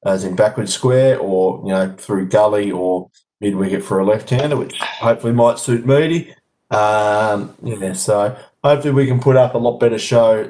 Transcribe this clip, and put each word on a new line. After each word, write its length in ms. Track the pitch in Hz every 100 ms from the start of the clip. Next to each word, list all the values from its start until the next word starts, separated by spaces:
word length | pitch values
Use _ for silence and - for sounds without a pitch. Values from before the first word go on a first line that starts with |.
as 200 | 98 95
in 100 | 92 92
backward 320 | 107 - 101
square, 500 | - 127 127 131 -
or, 440 | 95 92 92 92
you 80 | 98
know, 220 | 95 95 -
through 320 | - 98 92
gully 420 | 107 107 104 101
or 380 | 90 92 92 - _ _ -
mid 140 | 104 95
wicket 260 | 95 98
for 160 | - 95
a 60 |
left-hander, 520 | 98 110 - 131 147 135
which 200 | - -
hopefully 540 | - - 117 113 117
might 260 | 120 117 120
suit 280 | - 120 120
Meady. 480 | 143 160 170 - - _ _ -
Um, 840 | 107 107 107 107 104 107 101 - -
yeah, 300 | 120 104 95
so 440 | 92 - 104 104 - - _
hopefully 280 | 143 143 147
we 120 | 139 127
can 140 | 123
put 160 | 139 131
up 180 | 120
a 40 | 120
lot 200 | 120 120
better 200 | 117 110
show 460 | - 117 113 110